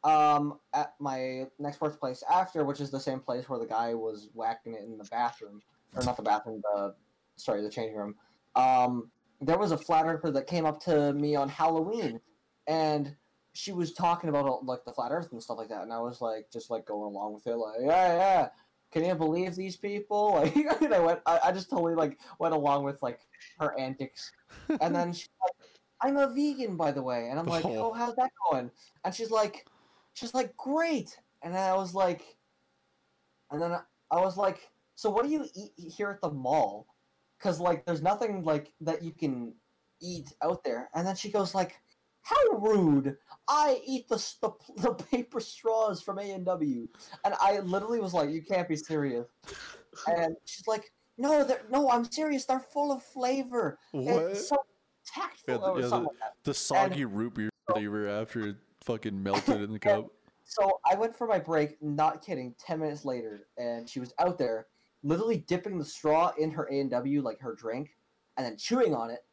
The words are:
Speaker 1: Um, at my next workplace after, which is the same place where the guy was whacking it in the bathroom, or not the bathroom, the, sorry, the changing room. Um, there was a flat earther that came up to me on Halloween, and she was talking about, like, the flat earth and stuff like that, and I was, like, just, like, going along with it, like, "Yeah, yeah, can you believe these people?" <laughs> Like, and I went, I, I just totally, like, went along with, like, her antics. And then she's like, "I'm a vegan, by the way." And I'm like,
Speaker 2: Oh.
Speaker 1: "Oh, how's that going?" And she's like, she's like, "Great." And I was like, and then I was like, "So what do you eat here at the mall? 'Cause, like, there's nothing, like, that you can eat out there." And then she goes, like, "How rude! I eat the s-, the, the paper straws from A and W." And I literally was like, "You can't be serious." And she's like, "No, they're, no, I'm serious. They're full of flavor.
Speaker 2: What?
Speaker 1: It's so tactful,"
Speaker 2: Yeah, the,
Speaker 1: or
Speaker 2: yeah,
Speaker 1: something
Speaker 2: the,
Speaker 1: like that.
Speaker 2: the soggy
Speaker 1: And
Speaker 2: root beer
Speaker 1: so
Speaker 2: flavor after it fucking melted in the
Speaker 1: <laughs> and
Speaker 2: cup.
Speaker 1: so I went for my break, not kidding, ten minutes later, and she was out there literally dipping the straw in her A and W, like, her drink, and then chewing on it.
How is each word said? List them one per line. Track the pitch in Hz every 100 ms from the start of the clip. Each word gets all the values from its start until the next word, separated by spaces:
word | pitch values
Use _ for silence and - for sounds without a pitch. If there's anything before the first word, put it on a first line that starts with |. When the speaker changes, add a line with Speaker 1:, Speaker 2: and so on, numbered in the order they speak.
| 151
Speaker 1:
Um, | 156 151 147 147 151 _
at | 143 147 -
my | 143 131 131 127 131 _
next | 143 -
workplace | 151 147 135 127 -
after, | 175 185 160 143
which | 143
is | 139
the | 139
same | 139 131
place | - 123 123
where | 127
the | 113
guy | 113 117
was | 117 110 104 107
whacking | 113 113 117 113
it | 110
in | 104 110
the | 101
bathroom, | 117 120 - 107 101 _ _ _ -
or |
not | 127 123
the |
bathroom, | 107 107 117 110 104
the, | 101 101 98 _ _ _ _
sorry, | - 104
the | 104
changing | 113 113 107
room. | 104 104 _ _ _ -
Um, | 127 127 123 123 117 _ _ _
there | 139 170
was | 202
a | 156
flat | - 160 156
earther | 160 165
that | 135 131
came | 175 156
up | 151
to | - 151 143
me | 143 147 147
on | 139
Halloween, | - 160 165 165 226 165 113 _ _ _ _ -
and | 160 156 151 143 147 _ _ _
she | - -
was | 180 165
talking | - 175 170 175
about, | 147 139 127 131
like, | 123
the | -
flat | 120 120
earth | 160 170
and | 120
stuff | 113 113
like | 110
that, | 107
and | 98
I | 117
was, | 120 120
like, | 117 110 107
just, | 117 -
like, | 113 -
going | 104 104
along | 98 107 107
with | 120
it, | 117
like, | 107 113
"Yeah, | 135 175 185 170
yeah, | 190 185 135 - _ _ _
can | 165 170
you | 170
believe | 160 165 185 175
these | 190 180
people?" | 208 202 202 208 208
<laughs> | 180 147
Like, | 277 302 -
and | 302
I | 202
went, | 165 170 -
I, | 170 175
I |
just | 185 185
totally, | 226 170 165
like, | 151 - - -
went | 165
along | 160 143 143
with, | 139 135
like, | 127 117 _ - - _
her | 151 -
antics. | 131 135 135 - - _ _ - - 311
And | -
then | 175 175
she's | 175 - _
like, | 185 - - _ _ _
"I'm | 254 277
a | 277
vegan, | 247 294 262 233 175
by | 156
the | 139
way." | 127 123 117
And | 139
I'm | 170
like, | 170
Speaker 2:
Oh. | 160 110 226
Speaker 1:
"Oh, |
how's | 226 240 233
that | 254 _ 190
going?" | 139 123 _ - _ 180
And | 185
she's | 226
like, | 220 208 - - _ _ _ _ -
she's | 233
like, | 254 254 -
"Great." | 262 302 330 285 - - _ _
And | 165 185
I | 190 190
was | 185 185
like, | 185 175 - - _ _ _ _ _ _ _ _ _ _ _
and | 147
then | 170 175 - _ _
I | 165
was | 190 180
like, | 196 190 - _ _ -
"So | 214
what | 208 269
do |
you | 302 262 185
eat | 208 - 165
here | - 202
at | 202
the | 170
mall? | 143 127 151 110 104 - _ _ _ _ _
'Cause, | 202 160
like, | 175 170 -
there's | 160
nothing, | 165 208 233 202
like, | 160 151 147 _
that | 156 -
you | 165
can | - 151 127 117 - _ _ _ _
eat | 180 175 135 -
out | 151 180
there." | 139 117 127 156
And | 180
then | 190
she | 208
goes, | 208 185 196
like, | 185 - _ _ _ _
"How | - 539 508 240
rude! | 208 214 170 143 139 139 _ - -
I | 294 302 262 254
eat | 262 -
the | 226
s-, | - -
the, | 214 - - 208
the | 233
paper | - - 247 240 240
straws | - - 226 220 220 180
from | - 196
A | 202
and | 190 180
W." | 175 151 123 117 - - - -
And | -
I | 196 202
literally | 185 190 214 233
was | 190
like, | 175 143
"You | 160
can't | 156 190 170
be | 151
serious." | - 156 143 120 120 _ - - - - _ - -
And | 170 165 165 -
she's | - -
like, | 214 - _ _ -
"No, | 269 302
they're, | 254 247 214
no, | 262 277
I'm | 240 240
serious. | - 311 277 -
They're | 262
full | 262 294 294
of | 262
flavor. | - 269 247 269 247 247 175 - _
Speaker 2:
What? | 151 131 - -
Speaker 1:
It's | 202 -
so | 285 - _ _ _ -
tactful," | - 392 - - 123
Speaker 2:
Yeah, |
the, | -
Speaker 1:
or | 185
Speaker 2:
yeah, | 123
Speaker 1:
something | 123
Speaker 2:
the, | 117
Speaker 1:
like | -
that. | - -
Speaker 2:
the | -
soggy | 139 - 180 196 147
Speaker 1:
And | 127 101
Speaker 2:
root | 117
beer | 110 107 - -
Speaker 1:
so |
Speaker 2:
flavor | 95 104 104 101
after | 104 110 120 107
it | 98 _ _ -
fucking | 113 110 98
melted | 98 98 - 107
in | 101
the |
Speaker 1:
<laughs> |
and | 107
Speaker 2:
cup. | 208 208 - _ _ _ _
Speaker 1:
so | - 196 185 -
I | 190
went | 226 226
for | 233
my | 196
break, | 156 160 147 151
not | 151 147 156 - -
kidding, | 156 127 120
ten | - 160
minutes | 156 147
later, | 139 127 110 104 - -
and | 120 117 117
she | -
was | 123 -
out | 180 175
there | 123 113 - _ _ _ 143
literally | 170 226 202
dipping | - 180 202 185
the |
straw | 147 - 156 156 170 -
in | 156
her | 151 -
A | 139
and | 139
W, | 120 131 143
like, | 127 107
her | 131
drink, | 110 113 120 151 _ _ _ _ -
and | 123
then | 107
chewing | - 240 220 135
on | 117
it. | 120 _